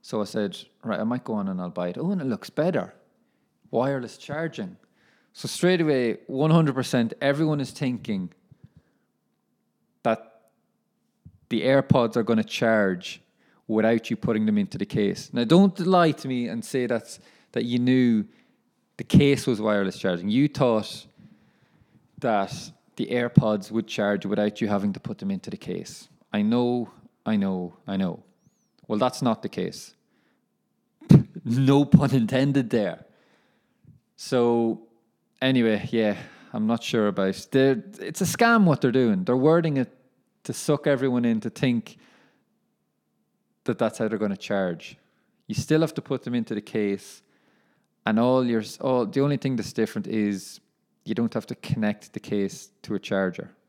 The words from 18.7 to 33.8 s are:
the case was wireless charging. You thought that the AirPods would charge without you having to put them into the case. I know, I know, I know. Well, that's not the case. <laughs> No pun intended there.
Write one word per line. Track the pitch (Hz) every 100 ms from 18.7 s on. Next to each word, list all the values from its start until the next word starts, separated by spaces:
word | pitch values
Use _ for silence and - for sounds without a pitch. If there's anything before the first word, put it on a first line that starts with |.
| _ _ -
the |
case | - 143 143 139 -
was | 107
wireless | 107 104 95 -
charging. | 98 87 95
You | 117 143
thought | 143 131 110 98 - - _ - _ _ _ _ _ _ _ _ -
that | 123 104 98 - - - _ -
the | 123
AirPods | 123 120 - 113 107 95
would | 110 110
charge | - 104 101 98
without | 101 104 107
you | 110
having | 101 101
to | 95
put | - 104
them | 98
into | 95 -
the | 101
case. | - 90 92 - - _ _
I | 107
know, | 104 120 123 123 113 - _ _ -
I | 107
know, | 98 92 87 - -
I | 95
know. | 92 82 _ _ _ _ _ _ -
Well, | 107
that's | 127 -
not | 123 110
the | 107
case. | - 90 - - _ _ _ _ _ _ _ _ _ _ _ 330
<laughs> | - - -
No | - 123 135 143 143
pun | - 139
intended | 127 110 131 143 139 117
there. | 120 98 - - _ _ _ _ _ _ _